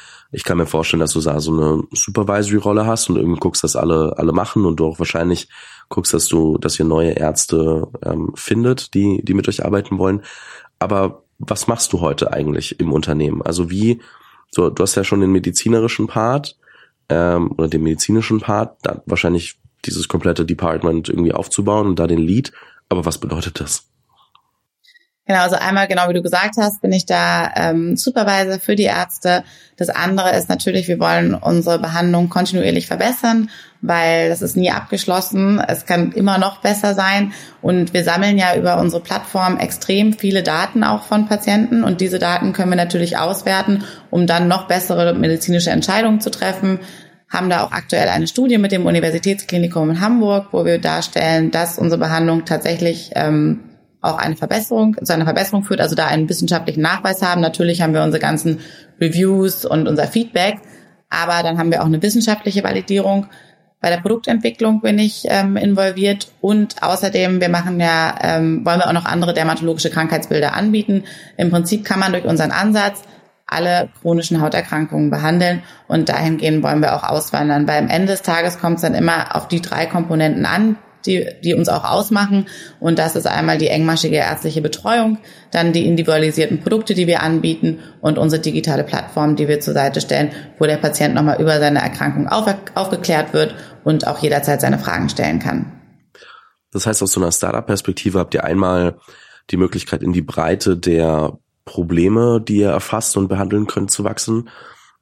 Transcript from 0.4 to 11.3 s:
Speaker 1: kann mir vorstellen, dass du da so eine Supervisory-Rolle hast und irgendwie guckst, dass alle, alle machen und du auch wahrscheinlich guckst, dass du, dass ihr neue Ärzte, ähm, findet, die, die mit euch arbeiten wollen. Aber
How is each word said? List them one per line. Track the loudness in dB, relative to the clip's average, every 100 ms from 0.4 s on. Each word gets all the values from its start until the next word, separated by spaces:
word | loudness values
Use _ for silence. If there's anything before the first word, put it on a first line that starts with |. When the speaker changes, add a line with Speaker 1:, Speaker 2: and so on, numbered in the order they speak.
Speaker 1:
kann | -2 0
mir | 0
vorstellen, | -2 0 0
dass | 0
du | 0
da | 0 -2
so | 0
eine | 0 2 0 -2
Supervisory-Rolle | -6 -2 -2 0 0 0 0 2 2 0
hast | -2 0
und | 0
irgendwie | 0 0
guckst, | -2 -2
dass | -2 0
alle, | 2 2 0 0
alle | 0
machen | 0 0 2 2
und | 2
du | -2
auch | 0
wahrscheinlich | -4 0 0 -2 -4 -20 -20 -20 -6
guckst, | -4 -2
dass | 0 2
du, | 2 4 2
dass | -2 0
ihr |
neue | 2 4 2
Ärzte, | 2 0 -2 0 2 2 0 -4 -8
ähm, | -6 -4 -4 -8
findet, | -2 0 2 0 -2
die, | 0 2 0
die | 0
mit | 0 0
euch | -2
arbeiten | 0 -2 -2 -2
wollen. | 0 0 -6 -20 -20 -20 -20 _
Aber | -2 0 0 -4 _